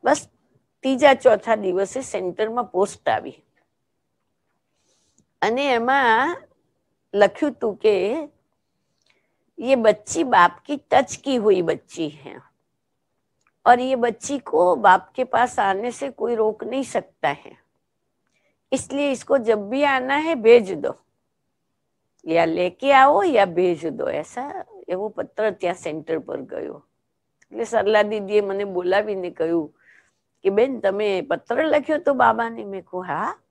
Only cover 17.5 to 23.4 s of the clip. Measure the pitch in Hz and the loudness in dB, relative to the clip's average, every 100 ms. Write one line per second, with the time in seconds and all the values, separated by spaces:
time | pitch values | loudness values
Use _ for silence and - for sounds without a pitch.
17.5 | - _ _ _ _ _ _ _ _ _ | -20 _ _ _ _ _ _ _ _ _
18.5 | _ _ 262 - 277 285 254 - 277 226 | _ _ -6 -4 -4 -2 -4 0 0 2
19.5 | 214 202 262 285 269 254 277 320 320 220 | -2 0 0 0 0 0 -2 0 0 6
20.5 | 240 190 170 143 - _ _ _ _ _ | 6 6 -6 -6 -8 _ _ _ _ _
21.5 | _ _ _ _ _ _ _ - 170 165 | _ _ _ _ _ _ _ -2 0 0
22.5 | 165 180 180 269 277 269 330 392 247 | 0 -4 -4 2 6 6 4 2 2